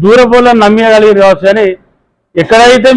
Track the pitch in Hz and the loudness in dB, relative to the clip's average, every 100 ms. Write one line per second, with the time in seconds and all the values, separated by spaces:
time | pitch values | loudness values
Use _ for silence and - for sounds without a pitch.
0 | 190 247 240 247 247 233 208 220 226 220 | 0 2 2 0 0 0 0 -2 0 0
1 | 214 202 196 180 190 214 190 185 _ _ | 0 0 0 0 -2 -2 -4 -6 _ _
2 | _ _ _ 165 165 226 240 254 262 | _ _ _ -8 -2 0 2 2 0